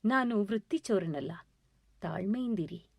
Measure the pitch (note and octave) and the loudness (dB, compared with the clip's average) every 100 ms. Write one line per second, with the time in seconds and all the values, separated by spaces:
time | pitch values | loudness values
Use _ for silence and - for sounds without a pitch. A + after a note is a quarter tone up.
0 | G#3+ C4 A#3+ A3 G3+ A3 - E4 - G3+ | 4 4 2 2 2 -2 -2 -4 2 0
1 | E3 D3 C#3 E3+ - _ _ _ _ _ | 2 -4 -6 -10 -16 _ _ _ _ _
2 | E3+ E3 F#3+ A#3+ B3 G#3 D#3 F3+ - | -6 -2 0 0 0 -2 -2 -6 -16